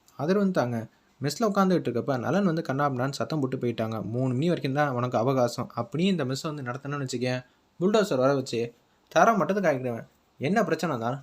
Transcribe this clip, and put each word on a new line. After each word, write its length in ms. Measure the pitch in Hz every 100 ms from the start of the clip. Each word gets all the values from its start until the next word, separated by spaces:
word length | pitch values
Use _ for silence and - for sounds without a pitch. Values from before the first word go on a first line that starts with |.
| _ -
ஆதரவு 320 | 143 202 196
தாங்க. 260 | 180 123 117 113 _ _ -
மெஸ்ல 260 | 139 - 226
உட்காந்துக்கிட்டு 420 | 202 190 175 131
இருக்கப்ப 280 | 117 113 131
நலன் 280 | 110 170 202
வந்து 160 | 160
கண்ணாபின்னான்னு 500 | 160 135 147 127 135
சத்தம் 280 | 139 113 160
போட்டு 180 | 131 131
போயிட்டாங்க. 440 | 123 117 110 110
"மூணு 280 | 104 117 131
மணி 140 | 123 165
வரைக்கும் 260 | 165 139
தான் 180 | 135 147
உனக்கு 260 | 123 123 123
அவகாசம். 520 | 120 131 120 - 107
அப்படியே 360 | - 120 143 185
இந்த 160 | 180 127
மெஸ்ஸை 180 | 131
வந்து 200 | 160 151
நடத்தணும்னு 440 | 123 131 139 143 135
வச்சுக்கேன், 320 | 123 127 127 - _ _ -
புல்டோசர் 380 | 180 220 202 135
வர 160 | 131
வச்சு 280 | 143 127 117 117 - _ _ _
தர 220 | 160 202
மட்டத்துக்கு 360 | 214 156 202 180
ஆக்கிடுவேன். 360 | 135 127 117 - _ _ -
என்ன 200 | 131 214
பிரச்சனை 340 | 185 160 175 127
தான் 200 | 113 135